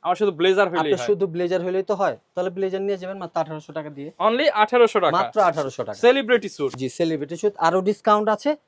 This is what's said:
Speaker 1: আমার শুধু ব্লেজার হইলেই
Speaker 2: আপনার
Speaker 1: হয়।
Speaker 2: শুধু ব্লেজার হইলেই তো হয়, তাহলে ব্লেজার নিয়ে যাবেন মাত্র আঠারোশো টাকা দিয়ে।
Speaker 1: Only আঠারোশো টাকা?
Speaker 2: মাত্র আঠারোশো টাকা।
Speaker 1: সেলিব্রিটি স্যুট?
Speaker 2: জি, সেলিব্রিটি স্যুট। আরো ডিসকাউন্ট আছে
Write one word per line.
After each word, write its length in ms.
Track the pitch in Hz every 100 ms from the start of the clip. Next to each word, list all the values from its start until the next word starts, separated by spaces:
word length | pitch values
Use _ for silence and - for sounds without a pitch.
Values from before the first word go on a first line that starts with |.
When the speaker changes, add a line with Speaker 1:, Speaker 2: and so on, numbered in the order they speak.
Speaker 1:
আমার 140 | 160 180
শুধু 160 | 208
ব্লেজার 340 | 156 180 190 196
হইলেই 140 | 170
Speaker 2:
আপনার 180 | 156 135
Speaker 1:
হয়। 80 | 123
Speaker 2:
শুধু 200 | 202 190
ব্লেজার 380 | 165 175 185
হইলেই 180 | 180 185
তো 120 | 190
হয়, 220 | 190 185 117 _
তাহলে 160 | - 180
ব্লেজার 320 | 180 190 190
নিয়ে 160 | 196 190
যাবেন 180 | 185 196
মাত্র 240 | 170 175
আঠারোশো 320 | 156 156 151
টাকা 180 | 156 151
দিয়ে। 220 | 139 147 _
Speaker 1:
Only 320 | 202 240 214
আঠারোশো 500 | 214 214 247 226 214
টাকা? 100 | 170
Speaker 2:
মাত্র 300 | 170 120 214
আঠারোশো 440 | 185 151 135 127
টাকা। 140 | 113 107
Speaker 1:
সেলিব্রিটি 500 | 233 269 226 240 202
স্যুট? 280 | - 202 123
Speaker 2:
জি, 120 | 131
সেলিব্রিটি 480 | - 170 156 143 170
স্যুট। 200 | 208 202
আরো 240 | 165 170
ডিসকাউন্ট 480 | 185 208 - 208 214
আছে 280 | 208 285 302